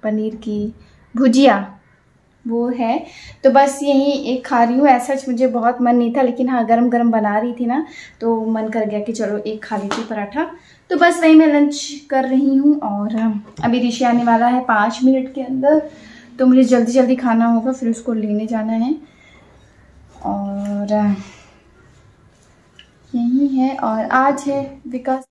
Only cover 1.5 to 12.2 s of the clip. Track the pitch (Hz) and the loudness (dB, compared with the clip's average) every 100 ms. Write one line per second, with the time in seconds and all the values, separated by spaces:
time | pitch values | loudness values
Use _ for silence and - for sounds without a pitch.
1.5 | 202 196 - _ _ _ _ _ _ 240 | 4 -2 -14 _ _ _ _ _ _ -6
2.5 | 226 240 240 226 277 - - - - 269 | -4 -4 -4 -2 -2 -6 -18 -20 0 4
3.5 | 254 277 - 285 269 277 277 - 254 - | 4 4 0 0 2 2 -2 -4 -6 -2
4.5 | 247 233 247 285 247 247 269 262 240 254 | 0 2 4 4 4 2 -6 -4 -2 0
5.5 | 233 226 247 247 240 240 240 262 247 254 | 0 -2 0 0 2 0 0 0 0 -2
6.5 | 254 226 233 247 240 240 226 214 208 240 | -2 0 2 2 2 2 2 0 -2 -4
7.5 | 240 240 262 311 - - _ 226 226 220 | -4 -4 -4 -4 -12 -20 _ -2 -2 -2
8.5 | 220 220 226 208 208 208 226 208 208 214 | -4 -4 -4 -4 -4 -6 -6 -4 -4 -6
9.5 | 214 - 214 196 208 226 220 202 269 330 | -10 -8 -8 -6 -6 -6 -8 -8 -6 -8
10.5 | - _ _ _ 349 339 349 330 320 320 | -8 _ _ _ 0 2 2 6 6 6
11.5 | 294 294 294 - 294 - 269 | 4 2 -2 -10 -14 -4 -2